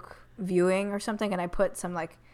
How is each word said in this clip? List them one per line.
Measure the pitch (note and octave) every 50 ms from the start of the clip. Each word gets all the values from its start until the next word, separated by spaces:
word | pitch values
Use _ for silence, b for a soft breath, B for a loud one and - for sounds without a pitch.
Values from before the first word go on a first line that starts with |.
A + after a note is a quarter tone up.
| - - - - - - -
viewing | - G3 F3+ F3+ F3 F3 F#3 F#3 F#3+ G3+ G3+
or | G3+ G#3
something, | - A#3 G#3+ G#3 A3 G3+
and | F#3+ F3+
I | F3
put | F3 F3 - G3 F3+ -
some, | - - F3+ F3+
like, | E3+ D#3+ E3+ - - b b